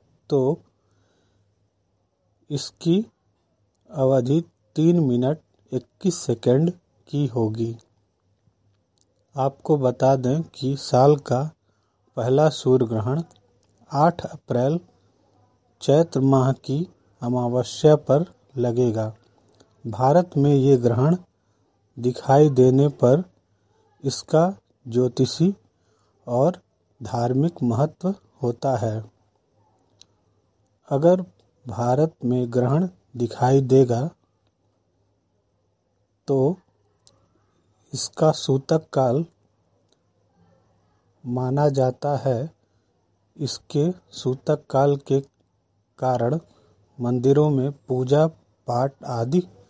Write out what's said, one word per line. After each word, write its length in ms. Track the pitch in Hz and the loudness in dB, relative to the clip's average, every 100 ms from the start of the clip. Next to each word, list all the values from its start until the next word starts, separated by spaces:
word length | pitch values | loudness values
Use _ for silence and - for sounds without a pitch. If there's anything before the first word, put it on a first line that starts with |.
| _ _ - | _ _ -4
तो 320 | 143 131 165 _ _ _ _ _ _ _ _ _ _ _ _ _ _ _ _ _ _ - | 0 0 -4 _ _ _ _ _ _ _ _ _ _ _ _ _ _ _ _ _ _ -10
इसकी 560 | 147 - - 165 185 226 _ _ _ _ _ _ _ _ | -10 -10 -6 0 0 -2 _ _ _ _ _ _ _ _
अवधि 500 | 147 131 135 123 160 - _ _ - | -2 2 2 2 -2 -4 _ _ 0
तीन 240 | 160 175 | 2 2
मिनट 400 | 139 120 127 160 _ _ _ | 2 0 0 -4 _ _ _
इक्कीस 440 | 127 - _ 190 - | -8 -8 _ -4 -4
सेकंड 560 | - 113 123 131 170 - _ _ _ | -4 -2 2 2 0 -4 _ _ _
की 180 | 143 139 | -6 -4
होगी। 520 | 117 110 110 113 117 _ _ _ _ _ _ _ _ _ _ _ _ _ _ _ 139 | -2 -4 -4 -8 -8 _ _ _ _ _ _ _ _ _ _ _ _ _ _ _ -4
आपको 400 | 139 - - 147 | -4 -4 -2 0
बता 380 | 127 120 131 135 | 0 2 2 2
दें 280 | 127 156 | 0 -2
कि 320 | 160 - 131 139 | -6 -8 -6 -6
साल 380 | - 127 139 147 | 0 4 6 4
का 360 | - 123 151 - _ _ _ _ _ - | 0 -4 -4 -10 _ _ _ _ _ -6
पहला 340 | 117 139 156 | 0 2 2
सूर्य 360 | - 131 127 113 | 0 0 2 0
ग्रहण 380 | 110 110 151 165 _ _ _ _ _ _ | -2 -2 -4 -8 _ _ _ _ _ _
आठ 320 | 143 165 165 - | 0 0 0 -8
अप्रैल 540 | 160 - 120 131 165 - _ _ _ _ _ _ _ _ _ | -12 -6 -2 0 -2 -8 _ _ _ _ _ _ _ _ _
चैत्र 380 | - 143 165 135 | 2 2 2 0
माह 320 | 135 135 131 | 2 2 2
की 360 | 117 - 139 185 _ _ _ | -2 -6 -6 -8 _ _ _
अमावस्या 760 | 120 123 120 123 120 - 151 147 | -6 -4 -2 -4 -4 2 4 4
पर 300 | - 139 180 _ _ 127 | 4 0 0 _ _ -6
लगेगा। 580 | 120 117 123 110 110 107 _ _ _ _ _ _ 113 | -2 0 0 -2 -6 -10 _ _ _ _ _ _ -12
भारत 440 | 101 131 170 180 143 | -2 2 2 0 0
में 180 | 143 139 | 2 2
ये 220 | 135 131 | 4 4
ग्रहण 400 | 117 117 147 180 - _ _ _ _ _ _ - | 2 2 2 0 -6 _ _ _ _ _ _ -6
दिखाई 500 | 120 123 - 139 151 | -6 -4 2 4 6
देने 380 | 127 127 131 143 | 6 4 4 2
पर 360 | 139 123 151 - _ _ _ _ _ _ _ | 2 2 2 0 _ _ _ _ _ _ _
इसका 540 | 139 - - 156 175 202 _ _ 123 | -8 -8 -2 0 0 -4 _ _ -6
ज्योतिषी 680 | 117 127 123 127 - 175 196 _ _ _ _ _ _ - | -2 -2 0 -2 0 -2 -2 _ _ _ _ _ _ -6
और 340 | 120 156 180 _ _ _ - | 0 0 -2 _ _ _ -18
धार्मिक 600 | 110 120 120 131 165 - | -10 -4 -2 -2 -2 -2
महत्व 520 | 120 113 156 - 185 196 _ _ | -4 -2 -4 -4 -8 -8 _ _
होता 320 | 120 120 139 120 | -8 -4 -4 -2
है। 340 | 110 110 107 _ _ _ _ _ _ _ _ _ _ _ _ _ _ _ _ _ - | -4 -6 -12 _ _ _ _ _ _ _ _ _ _ _ _ _ _ _ _ _ -6
अगर 300 | 139 165 185 180 _ _ _ 120 | 0 2 2 -2 _ _ _ -12
भारत 480 | 107 120 135 165 - 120 | -6 -2 0 -2 -2 -4
में 280 | 123 120 | -2 -2
ग्रहण 340 | 123 123 147 185 - _ 117 | -2 0 0 -2 -8 _ -8
दिखाई 440 | 117 - 127 139 | -6 -2 2 2
देगा, 480 | 127 131 123 117 160 - _ _ _ _ _ _ _ _ _ _ _ _ _ _ _ _ _ _ _ _ - | 4 4 4 0 -6 -10 _ _ _ _ _ _ _ _ _ _ _ _ _ _ _ _ _ _ _ _ -4
तो 300 | 135 139 185 _ _ _ _ _ _ _ _ _ _ _ _ _ | 0 0 -4 _ _ _ _ _ _ _ _ _ _ _ _ _
इसका 380 | 131 - - 156 | -12 -12 0 0
सूतक 580 | - - 135 - 160 - | 0 -2 -2 0 -2 -2
काल 320 | 139 131 135 165 _ _ _ _ _ _ _ _ _ _ _ _ _ _ _ _ _ _ _ 123 | -2 0 -2 -4 _ _ _ _ _ _ _ _ _ _ _ _ _ _ _ _ _ _ _ -8
माना 440 | 123 127 143 147 | -6 -2 0 0
जाता 480 | 139 127 123 143 139 | 2 0 -2 -4 -2
है। 340 | 139 120 160 - _ _ _ _ _ _ _ - | -2 -4 -6 -14 _ _ _ _ _ _ _ -10
इसके 540 | 139 - - 147 165 180 _ | -10 -10 -6 -2 -2 -4 _
सूतक 540 | - 127 131 - 147 - | -8 -6 -4 -2 -4 -2
काल 260 | 135 143 139 | 0 2 0
के 220 | - 139 139 _ _ _ _ _ _ _ | -2 -4 -4 _ _ _ _ _ _ _
कारण 400 | 131 123 120 165 - _ _ _ _ - | -2 0 -2 -4 -8 _ _ _ _ -8
मंदिरों 500 | 120 123 131 143 151 | -4 0 2 2 2
में 220 | 135 135 | 0 -4
पूजा 560 | 139 - 127 127 147 160 - _ _ - | -8 -6 -6 0 2 0 -4 _ _ -6
पाठ 260 | 120 139 - - | -4 -4 -6 -10
आदि 360 | 120 120 180 180 - | -6 -2 -2 -2 -10